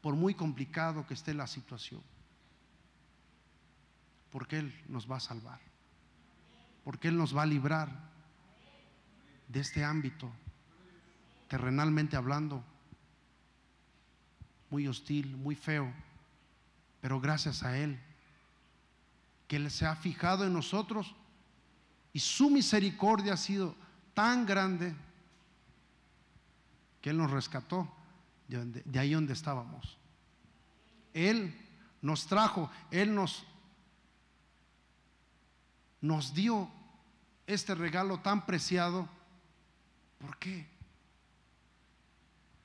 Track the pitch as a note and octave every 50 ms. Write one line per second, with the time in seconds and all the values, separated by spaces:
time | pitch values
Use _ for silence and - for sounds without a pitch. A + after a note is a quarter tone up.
0 | - D#3 C#3+ D3+ E3+ F#3+ G3 - E3+ D#3 C#3 B2 C#3 D#3 D#3+ E3 D#3+ E3 D#3+ D#3
1 | C#3 - C3+ - - - D3+ D3 C#3 A#2+ - C#3 B2 - B2+ A2+ - - B2 A#2
2 | - - - - - _ _ _ _ _ _ _ _ _ _ _ _ _ _ _
3 | _ _ _ _ _ _ _ _ _ _ _ _ _ _ _ _ _ _ _ _
4 | _ _ _ _ _ _ - C3+ B2+ - - D#3 D3+ C#3+ A#2+ - - - C3+ B2
5 | A2 A2+ C3 C3 - - A#2+ A2+ A2 A#2 B2 - - - _ _ _ _ _ _
6 | - - _ - - - _ - - - - - - - - - _ D3 C3 B2+
7 | - E3 E3 E3+ E3 C3+ B2+ C#3+ D3+ D#3 D3+ D3 C3 D3 D#3 D#3+ D#3 C#3+ - -
8 | - - - - - - - - - - - - - - - - - - - -
9 | _ - - - - - - - - - B2 C3+ C#3 - - - D3 D3 D3+ D#3
10 | C#3+ C3 B2+ - - B2 A#2 A#2 - - - - _ _ - - - - - -
11 | - - - - - - - - - - - C3 B2 B2+ C3 C#3 D3+ D#3 D#3 D#3
12 | D3+ D3 - C#3 B2 B2 C#3+ D3 D3+ D3+ C#3+ C3 A#2 - - - _ - - -
13 | _ _ _ _ _ _ _ _ _ _ _ _ _ _ _ _ _ _ _ _
14 | _ _ _ _ _ _ _ _ - - _ _ _ _ C#3+ C#3+ C#3+ C#3 B2+ -
15 | - - D3 D3 C#3+ C#3 C3+ C3 C3+ C#3+ D3+ D3 - - D#3 D3+ C#3 B2+ B2 -
16 | - - - - - _ _ _ _ _ _ _ _ _ _ _ _ _ _ _
17 | - C3 C3+ C3+ B2+ D3 D#3 D3 - D#3 - - - C3 B2 C3+ D3 D3+ C#3+ B2
18 | B2 - - - _ _ - _ _ _ _ _ _ _ _ _ _ _ _ _
19 | _ _ _ _ _ _ _ _ _ _ - D3 D3 D3 C3+ - D#3+ D#3+ D#3 D#3+
20 | - F3+ D3+ - - F3 F#3 F#3+ G3+ F#3+ F3+ E3+ C#3+ - - G3+ A3 G#3+ A3 G#3+
21 | G3+ - - - - - - - - _ _ - _ _ _ - _ _ _ _
22 | _ _ _ D3 - - - - C4 D4 C#4+ C#4 G#3+ - - G#3+ G3 G3+ D#3+ -
23 | F#3+ G3+ A3 G#3 G3+ G#3 G3 F3 - - G3 G3 F#3+ E3+ - - - - - -
24 | - - _ - G#3 A#3 B3 B3 A#3+ G3 G3 G3 F#3+ F#3+ F#3+ F3 E3+ F3+ D#3+ D3
25 | - - - - - _ - _ _ _ _ _ _ _ - _ _ _ _ _
26 | _ _ _ _ _ _ _ - _ _ _ _ _ _ _ _ _ _ _ _
27 | - C#3+ D3+ D#3+ D#3+ C#3+ C3+ C#3 B2+ - - C3+ B2 - - F#3 F#3 - - -
28 | - - - - - _ _ _ _ - B2 B2 A#2+ A#2+ A#2 A#2+ - - B2+ B2+
29 | C3+ C#3+ D3+ D#3 D#3 C#3 C3 - - D3+ C#3 B2+ A#2+ - - - - - - -
30 | _ - - _ _ _ _ _ _ - _ _ _ _ _ _ _ _ - -
31 | - _ - E3 E3 G3 A3 A#3 G#3 F3 D3+ - - - - - - - _ _
32 | - C#3+ D#3 D3+ - - G3 G3+ A3 G#3+ - - D#3+ C3 - - - - - E3+
33 | G3+ G#3 G#3+ G3+ F#3+ D3+ - - - - - - - - - _ - _ _ _
34 | _ _ _ _ _ _ _ _ _ _ _ _ _ _ _ _ _ _ _ _
35 | _ _ _ _ _ _ _ _ _ _ _ _ _ _ _ _ _ _ _ _
36 | - D3 D#3+ D#3 C#3+ C3 C3+ D#3 G3 A3+ A#3 G#3+ F#3+ F2 - - - - - -
37 | _ _ - _ _ _ _ _ _ - G3+ G3+ - - G3 E3 E3+ E3+ D#3 F3+
38 | F#3+ G3 F#3+ E3+ - G3 G3+ G#3 - - F#3 E3 E3 - F3+ F3+ F3 F3 F3 F#3
39 | F3+ E3 - - - - - - _ _ _ _ _ _ _ _ _ _ _ _
40 | _ _ _ _ C3+ C#3+ D3 - - F#3 F#3+ F3+ D3+ D#3 - - - - _ -
41 | _ _ _ _ _ _ _ _ _ _ _ _ _ _ _ _ _ _ _ _
42 | _ _ _ _ _ _ _ _ _ _ _ - _